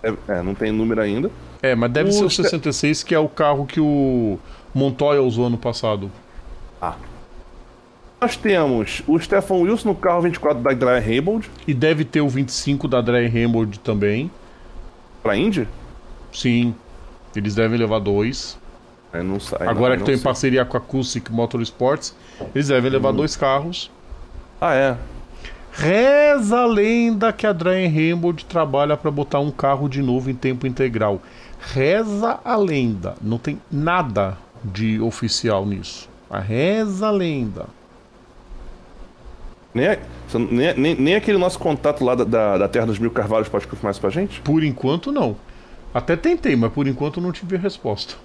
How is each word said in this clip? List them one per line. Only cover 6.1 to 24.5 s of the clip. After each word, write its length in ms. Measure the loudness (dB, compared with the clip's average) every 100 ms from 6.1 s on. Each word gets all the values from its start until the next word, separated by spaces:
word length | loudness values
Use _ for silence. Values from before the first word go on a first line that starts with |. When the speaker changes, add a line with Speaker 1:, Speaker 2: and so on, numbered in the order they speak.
| -12 -20 -18 -16 -16 -16 -8
Speaker 1:
Ah. 140 | -8 -8 -16 -18 -20 -20 -20 -20 -20 -20 -20 -20 -20 -4
Nós 140 | -4 0
temos 680 | 2 2 4 2 -2 -4 2
o 100 | 2
Stefan 360 | 4 0 2 2
Wilson 340 | 4 2 0
no 60 | 0
carro 260 | 2 2
vinte 140 | 2 0
e 40 |
quatro 220 | 0 0
da 100 | 0
Dreyer 360 | 2 4 2 2
Heybold. 400 | 0 0 -2 -4 -10 -4
Speaker 2:
E 60 |
deve 300 | 2 2 2
ter 160 | 0 2
o 60 | 0
vinte 220 | 0 -2
e 40 |
cinco 320 | -2 -2 -2 0
da 120 | 0
Dreyer 320 | 2 2 2
Heybold 460 | 2 2 2 0 -4
também. 500 | -4 0 2 0 -4 -10 -20 -20 -18 -16 -16 -18 -20 -6
Speaker 1:
Pra 120 | -2 2
Indy? 300 | 2 0 -4 -8 -16 -18 -18 -18 -16
Speaker 2:
Sim. 400 | -4 2 2 2 -2 -14 -20 -20 -20 -10 -4
Eles 200 | -2 2
devem 220 | 2 2
levar 220 | 2 2
dois. 580 | 2 2 0 -4 -10 -14 -20 -20 -20 -20 -12
Speaker 1:
Aí 120 | -6
não 160 | -4 -4
sai, 280 | -4 -4 -2
Speaker 2:
Agora 40 |
Speaker 1:
não, 60 | 2
Speaker 2:
que 80 | 2
Speaker 1:
não 60 | 2
Speaker 2:
estão 180 | 2
em 40 | 0
Speaker 1:
sei. 60 |
Speaker 2:
parceria 420 | 0 0 2 2 0
com 120 | -4
a 20 |
Cusick 520 | -4 -4 -4 -6 -4
Motorsports, 840 | -2 -2 -2 -6 -2 0 0 -4 -14 -20 -14 -6
eles 140 | -4 2
devem 240 | 2 4
levar 180 | 2 2
Speaker 1:
Hum. 60 | 0
Speaker 2:
dois 200 | -2 0
carros. 540 | 0 0 -2 -8 -12 -16 -18 -18 -16 -18 -18